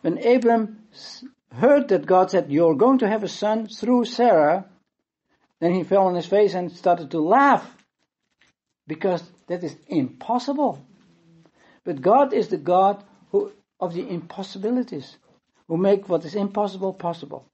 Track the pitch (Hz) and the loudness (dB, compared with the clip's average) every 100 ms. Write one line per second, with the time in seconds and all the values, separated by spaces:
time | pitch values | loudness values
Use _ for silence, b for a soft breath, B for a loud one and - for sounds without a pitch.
0 | 175 175 - 247 233 233 214 - _ - | -4 -2 2 2 4 2 -2 -10 _ -20
1 | - - - _ _ 117 226 294 - 180 | -20 -20 -20 _ _ 0 4 4 4 0
2 | 143 185 185 190 147 143 170 160 240 262 | 4 2 4 0 0 2 2 4 4 4
3 | 220 214 202 - 208 220 220 - 233 247 | 2 -2 -4 -4 -2 -2 -6 -8 0 0
4 | 226 - 240 175 147 180 196 _ _ _ | 0 0 4 4 4 0 -4 _ _ _
5 | _ _ _ _ _ _ 165 185 165 196 | _ _ _ _ _ _ -2 -2 0 2
6 | 190 180 165 202 202 185 175 - 185 170 | 2 -2 0 2 2 0 -8 -4 0 0
7 | 147 170 156 233 285 233 - _ _ _ | -2 -4 2 4 4 2 -2 _ _ _
8 | _ _ _ _ _ _ _ _ _ 151 | _ _ _ _ _ _ _ _ _ -6
9 | 196 175 - _ _ 175 170 - _ 165 | -2 -4 -6 _ _ -8 -8 -12 _ -4
10 | 127 - - 247 262 285 277 156 - _ | -4 -8 -4 -4 -2 -2 -2 -2 -16 _
11 | _ _ _ _ _ b b b - 147 | _ _ _ _ _ b b b -10 -2
12 | 147 247 269 254 202 170 147 180 190 202 | 4 4 4 0 -2 -4 0 2 2 0
13 | - _ _ 196 208 - _ _ 180 170 | -10 _ _ -4 -4 -12 _ _ -8 -8
14 | - 175 - - 190 196 208 254 247 160 | -8 -10 -10 -14 -14 -8 -4 -4 -4 -10
15 | 139 _ _ _ _ _ _ 165 196 196 | -14 _ _ _ _ _ _ 0 2 2
16 | 196 165 156 196 202 196 208 185 190 190 | 2 -4 -4 -6 -4 -2 -4 -4 -8 -6
17 | 175 170 143 - _ | -8 -8 -12 -16 _